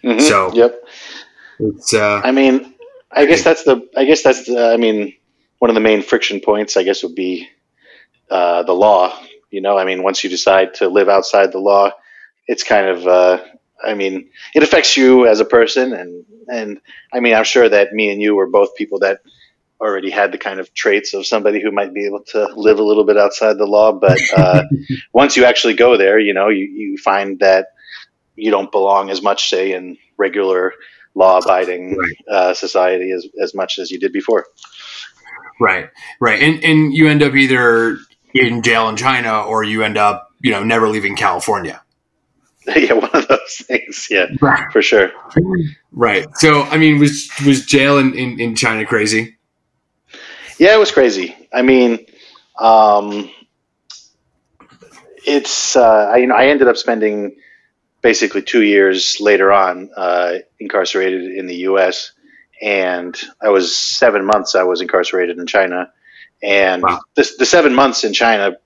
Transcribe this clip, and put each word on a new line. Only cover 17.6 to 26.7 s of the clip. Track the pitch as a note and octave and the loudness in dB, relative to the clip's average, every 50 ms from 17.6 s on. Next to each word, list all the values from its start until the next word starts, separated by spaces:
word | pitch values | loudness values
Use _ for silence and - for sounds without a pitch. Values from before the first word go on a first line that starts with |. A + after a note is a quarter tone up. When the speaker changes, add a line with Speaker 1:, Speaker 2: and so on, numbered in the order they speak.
| A#2+ A2+ | 4 4
Speaker 1:
that | G#2+ G2+ G2+ G2 G#2 | 4 4 2 2 -2
me | A2 A2 G#2 | -4 -4 -2
and | G2+ G2+ | -2 -2
you | G#2 G#2+ G#2 | -2 0 0
were | G2 F#2+ | 0 0
both | F2 F2+ G2+ G2 G2 - | 2 2 0 0 0 -2
people | - G#2+ - G2+ F#2+ | -10 -10 -8 -4 -4
that | G2+ G2 G2 - _ _ _ _ _ _ _ _ _ _ _ _ | -2 -2 -2 -6 _ _ _ _ _ _ _ _ _ _ _ _
already | A2 G#2+ G2 F#2+ F#2 F#2+ | -8 -6 -6 -6 -8 -6
had | F#2 G#2 G2+ F#2+ | -4 -2 -4 -4
the | F#2+ | -4
kind | G2 - G#2 G2 F#2+ | -8 -10 -10 -10 -10
of | F#2 _ _ | -12 _ _
traits | - - A2+ G2+ G#2 G2 - - | -4 -2 0 0 -2 -2 -6 -10
of | G2 G2 | -8 -6
somebody | - A#2 G#2+ G2 G#2 G#2 G#2 | -4 -4 -2 0 -2 -2 -2
who | G2 G#2+ | -4 -4
might | G2 G#2 G2+ F#2+ | -4 -4 -6 -6
be | F2 G2+ G2+ | -8 -8 -8
able | G2+ G2+ G2+ | -8 -8 -10
to | _ - - G#2+ G#2 G2 - | _ -8 -4 -4 -4 -4 -6
live | A2+ G#2 G#2+ G#2+ | -2 2 2 2
a | G2+ G#2+ | 2 2
little | G#2 G#2+ G#2+ G#2 | 0 2 2 2
bit | G#2+ G#2 | 2 4
outside | G#2 G2+ G2+ - - A2 A2 G#2+ | 4 2 2 0 0 0 0 0
the | G2 G#2+ | 0 -2
law. | G2+ G#2 G#2 G#2+ A2 | 0 2 4 4 4
But, | G#2 F#2+ G#2+ F#2+ F#2 - - - - | 2 2 2 2 2 2 0 0 2
uh, | - F#2+ F2+ F2+ - - - C#3+ C3+ - | 2 2 4 2 2 0 0 -4 -6 -4
Speaker 2:
<laughs> | - C3 - - _ | -8 -8 -10 -10 _
Speaker 1:
once | _ A#2+ C#3 C#3 - | _ 2 2 2 2
you | B2 B2 | 4 4
actually | B2 A#2 - - A#2+ G#2+ | 4 4 2 0 -2 2
go | F#2 A#2 B2 B2 | 4 4 4 6
there, | G2+ G2 F#2+ G2+ A2 | 4 4 4 4 2
you | G#2+ G2+ G2 | 2 0 0
know, | F#2+ G2 G#2+ | 0 0 0
you, | G#2+ F#2+ F#2+ | 0 -2 -4
you | G2 | -8